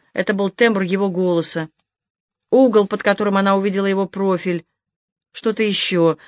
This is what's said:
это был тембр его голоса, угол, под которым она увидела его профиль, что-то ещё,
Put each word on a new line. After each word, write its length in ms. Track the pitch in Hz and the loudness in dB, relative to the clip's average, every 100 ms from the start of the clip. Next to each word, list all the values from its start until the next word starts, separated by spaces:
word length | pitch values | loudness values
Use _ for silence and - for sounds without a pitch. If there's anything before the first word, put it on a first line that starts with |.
| _ | _
это 200 | - 190 | -6 -4
был 160 | 196 196 | -2 -2
тембр 320 | - 233 196 | 0 0 2
его 300 | 185 190 196 | -2 -2 -2
голоса, 580 | 180 185 170 160 165 160 _ _ _ _ _ _ _ _ | -2 -2 0 -2 -6 -8 _ _ _ _ _ _ _ _
угол, 360 | 247 262 214 202 | 4 4 4 2
под 160 | 208 | 0
которым 340 | 208 202 208 196 | 0 0 0 0
она 200 | 196 196 | 2 2
увидела 300 | 202 196 196 | 0 -2 -2
его 200 | 190 190 | -2 -4
профиль, 580 | 202 196 180 185 175 - _ _ _ _ _ _ | -4 -2 -2 -2 -6 -8 _ _ _ _ _ _
что-то 300 | - 226 220 | -8 -4 -2
ещё, 540 | 214 190 - 180 165 151 | 0 0 0 2 2 0